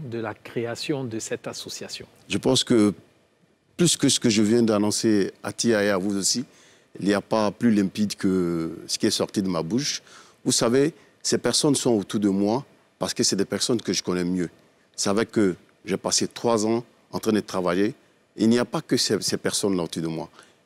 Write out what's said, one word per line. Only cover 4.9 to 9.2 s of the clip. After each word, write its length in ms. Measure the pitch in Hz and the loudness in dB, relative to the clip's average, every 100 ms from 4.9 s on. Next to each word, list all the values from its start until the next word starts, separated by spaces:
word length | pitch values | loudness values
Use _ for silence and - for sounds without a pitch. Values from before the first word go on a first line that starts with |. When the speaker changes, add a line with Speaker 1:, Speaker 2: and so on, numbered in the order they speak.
| - 113 104 92 - | 2 2 2 2 -4
Speaker 2:
à 120 | 104 | -10
Tia 280 | - 117 107 | -2 2 2
et 60 | 101 | 2
à 80 | 98 | 0
vous 200 | 101 98 | 0 -2
aussi, 260 | 92 123 - _ _ _ _ - | -2 -2 -6 _ _ _ _ -4
il 80 | 90 | 0
n'y 60 | |
a 80 | 101 | 0
pas 280 | - 110 104 | 0 0 0
plus 220 | - 120 | 2 2
limpide 440 | 104 95 - 101 - | 4 2 0 -4 0
que 640 | 98 92 87 85 82 85 - | 0 2 0 -2 -4 -8 -10
ce 120 | - | -2
qui 80 | 107 | 0
est 40 | |
sorti 300 | - | 0